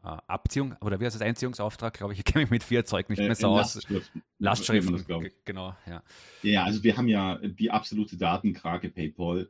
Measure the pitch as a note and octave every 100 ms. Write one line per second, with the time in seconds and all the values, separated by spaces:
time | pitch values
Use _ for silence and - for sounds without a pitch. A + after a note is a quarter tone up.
0 | F2+ D#2+ - F#2+ - C3+ C3+ - G#2 G2
1 | A#2+ G#2+ A2 A2+ B2+ A#2+ G#2+ - A#2 -
2 | G2+ G2+ - D#3+ C#3 A#2 - A#2+ - F#2+
3 | G2 G2+ G2+ A2+ G2+ G2+ G2+ G#2 - F#2+
4 | - - - _ G2+ G#2 - G#2+ F2+ F2
5 | F2 E2 F#2 - - F#2+ F#2 F#2 - E2+
6 | - - - - G#2 G#2 G2+ G#2+ A2 A#2+
7 | A#2+ G2+ F#2+ F2+ G#2 F#2 A2+ G#2+ - G#2+
8 | G#2 F2 F2 F2+ G#2 E2+ E2 F2 F2 -
9 | D#2 - F2 F2+